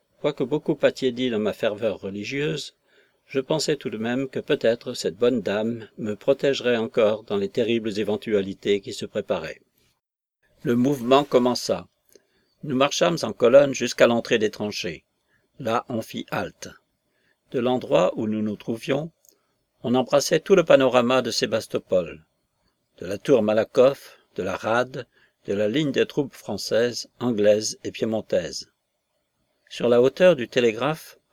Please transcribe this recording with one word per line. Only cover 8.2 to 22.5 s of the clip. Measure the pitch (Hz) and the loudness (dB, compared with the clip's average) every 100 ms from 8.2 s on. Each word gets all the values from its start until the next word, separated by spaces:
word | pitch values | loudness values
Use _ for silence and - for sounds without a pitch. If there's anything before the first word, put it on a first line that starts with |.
| 120 104 95 92 - 101 | 0 -2 -2 -4 0 -2
qui | 123 | -2
se | 101 104 | -12 -8
préparaient. | 107 - 92 80 - _ _ _ _ _ _ _ _ _ _ | -6 -4 -4 -6 -14 _ _ _ _ _ _ _ _ _ _
Le | 143 120 | -2 0
mouvement | 131 139 117 135 | 2 0 2 2
commença. | 147 135 123 117 - 90 90 _ _ _ _ _ _ _ | 4 2 2 -2 -4 -6 -8 _ _ _ _ _ _ _
Nous | 147 127 | -4 0
marchâmes | 139 - 175 165 | 0 2 0 0
en | 117 | -4
colonne | - 117 135 143 | 0 6 8 6
jusqu'à | 127 123 - 120 | 2 -4 2 2
l'entrée | 117 - 117 | 2 0 0
des | 107 | -2
tranchées. | - 104 - 92 73 _ _ _ _ _ - | -4 -8 -8 -8 -10 _ _ _ _ _ -10
Là, | 117 117 - | -4 -4 -4
on | 113 | -8
fit | - 117 - | -8 -12 -8
halte. | 110 85 - 95 - _ _ _ _ _ _ _ | -8 -8 -12 -18 -20 _ _ _ _ _ _ _
De | 131 | -2
l'endroit | 127 127 107 156 185 - | 0 0 2 2 2 0
où | 107 | -4
nous | 107 | -2
nous | 107 101 | -4 -6
trouvions, | - 117 - 139 165 _ _ _ _ _ _ _ | -8 -6 -4 -4 -6 _ _ _ _ _ _ _
on | 117 120 | -2 0
embrassait | - 143 - 160 | 2 2 2 0
tout | - 185 | 4 4
le | 165 | 6
panorama | 143 131 123 120 131 | 6 6 4 4 2
de | 117 | 0
Sébastopol, | - 117 113 - 117 - 92 80 80 _ _ _ | -2 -2 -2 -4 -8 -2 -2 -2 -8 _ _ _